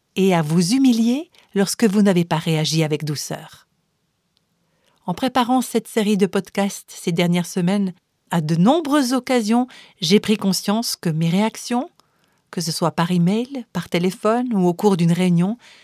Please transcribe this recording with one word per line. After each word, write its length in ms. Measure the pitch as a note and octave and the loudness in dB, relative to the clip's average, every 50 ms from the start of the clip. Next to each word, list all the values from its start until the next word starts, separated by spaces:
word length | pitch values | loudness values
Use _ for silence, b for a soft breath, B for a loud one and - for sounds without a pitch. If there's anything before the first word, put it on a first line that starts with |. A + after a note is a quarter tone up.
| _ _ - | _ _ -2
et 200 | F#3+ F#3+ F#3+ F3+ | 0 2 2 2
à 80 | E3 | 2
vous 320 | D#3 D3 E3 F#3 E3+ F3 B3 | 2 2 2 2 2 2 2
humilier 560 | C4+ C4+ B3+ A3+ A3+ A3+ A#3+ B3 D4 F#4 _ b b b b b | 4 4 4 4 4 2 2 0 -2 -4 _ b b b b b
lorsque 300 | G3 G3 - - - A#3+ | -2 -2 -2 0 0 0
vous 180 | G3+ G3 G#3+ | 2 4 4
n'avez 240 | G3+ G3+ F3+ F3 E3+ | 4 4 4 2 0
pas 100 | - E3 | 0 -2
réagi 480 | D#3 - E3+ D#3+ D#3 D#3 C#3+ D#3 D#3+ D#3 | -2 -2 -2 -2 -2 -2 -2 0 0 0
avec 200 | D3 D3+ - D#3 | 0 -2 -4 -4
douceur. 640 | D3+ C#3+ - - - D#3 - - - - - _ _ _ _ _ _ _ _ _ _ _ _ _ _ _ _ _ _ _ _ _ _ _ _ _ _ _ _ - | -6 -8 -8 -8 -10 -10 -12 -12 -18 -20 -20 _ _ _ _ _ _ _ _ _ _ _ _ _ _ _ _ _ _ _ _ _ _ _ _ _ _ _ _ -8
En 80 | F#3 E3+ | -8 -6
préparant 460 | - C4 B3+ - C4 A#3 A#3 B3+ B3+ | -4 -4 -2 0 0 0 2 2 0
cette 280 | A#3+ - - A3+ - - | 0 0 -2 -4 -4 -2
série 300 | - A3+ G3+ G#3+ G#3+ F#3 | -2 -2 0 2 2 2
de 80 | G3+ | 2
podcasts 640 | F3 - G3 F#3 - - G3+ G3 G3 - - - - - | 0 0 -4 -6 -4 -4 -4 -4 -4 -4 -8 -18 -18 -14
ces 160 | - - F#3 | -8 -6 -4
dernières 360 | E3+ F3+ F3 E3+ F3 F3+ E3+ | 0 0 2 2 2 0 -2
semaines, 480 | - - F#3 F3 F3+ G3+ G3+ G3 F3+ F3 _ _ _ _ _ _ - | -2 -4 -2 0 0 0 0 -2 -4 -6 _ _ _ _ _ _ -4
à 100 | - F3 | -2 -2
de 140 | D3+ D3+ E3 | 0 0 2
nombreuses 580 | E3 F3+ A#3+ D4+ F4 D#4 C#4 D4 D4+ B3+ A#3+ | 4 4 4 4 2 2 0 0 0 0 0
occasions, 540 | C4+ B3 B3+ - B3+ B3 G#3+ G#3 A#3 A#3+ B3+ B3 B B B B B B | -2 -2 -2 0 -2 0 0 2 0 0 0 -2 B B B B B B
j'ai 200 | F3+ D#3 G3+ G#3+ | 0 2 2 2
pris 160 | - G#3 A3 | 4 2 -2
conscience 580 | G#3 - G3 F3+ - - G3+ G#3 A3+ A#3 - - | 0 0 -2 -2 -2 -2 -4 -4 -2 -4 -6 -6
que 160 | - - E3+ | -6 -4 -4
mes 200 | D#3 D#3+ E3 E3 | -2 0 0 0
réactions, 600 | F3+ G3 G#3+ A3+ - - - - A#3+ B3 D#4 - _ _ _ _ _ _ _ _ _ _ _ - | 2 2 0 0 -4 -6 -8 -6 -4 -4 -4 -6 _ _ _ _ _ _ _ _ _ _ _ -12
que 80 | - F3+ | -8 -6
ce 100 | D#3+ E3 | -6 -4
soit 220 | D3+ - F3 D#3 | -4 -2 -2 -2
par 180 | - F3 E3 E3+ | 0 -2 -2 0
email, 540 | F3+ F3 E3+ F3+ G#3 A3+ B3+ C#4 C#4 B3+ A3+ _ | 2 2 2 2 0 0 -4 -6 -8 -12 -12 _
par 160 | - F3 - - | -8 -10 -8 -4
téléphone 640 | - F3 F3 F#3 F3+ - - G#3+ A3+ B3 B3+ B3 A3 | -4 -2 -2 -2 -2 -2 -2 0 0 0 -2 -2 0
ou 140 | F#3+ F3+ F3 | 0 2 0
au 60 | E3+ | 0
cours 220 | - G#3 G#3 G3 | 2 0 0 2
d'une 140 | E3 E3+ E3 | 2 2 2
réunion, 480 | E3+ F3+ F#3 F3+ E3+ E3+ F3 G3+ A#3+ b b b b b | 2 2 2 2 2 2 2 0 -2 b b b b b